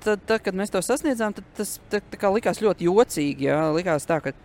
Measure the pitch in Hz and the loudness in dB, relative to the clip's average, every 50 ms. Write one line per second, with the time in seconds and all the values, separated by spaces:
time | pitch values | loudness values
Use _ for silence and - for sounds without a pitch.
0 | - 214 208 196 - - 220 220 - 202 185 190 208 208 - 185 - - 247 294 | -2 -2 -2 0 0 0 -2 0 -2 -2 -4 -4 -4 -2 -2 -2 0 0 0 0
1 | - 302 254 226 220 208 202 - 196 - - - 208 - - - - - 214 208 | 0 -2 -2 -2 -2 -4 -4 -8 -14 -12 -10 -8 -8 -8 -10 -12 -8 -6 -6 -6
2 | - - - - - 196 196 233 - 196 170 - 214 208 180 - 170 170 190 214 | -6 -8 -6 -2 0 2 2 2 2 0 0 2 2 0 2 2 2 4 4 4
3 | - - - 160 147 143 131 135 139 139 143 151 160 156 151 165 175 185 156 143 | 4 4 2 -2 -2 -2 -2 -2 0 0 2 2 2 2 0 0 0 0 0 0
4 | - - 165 151 - 139 - - - | 0 0 -2 -2 -2 -4 -8 -10 -14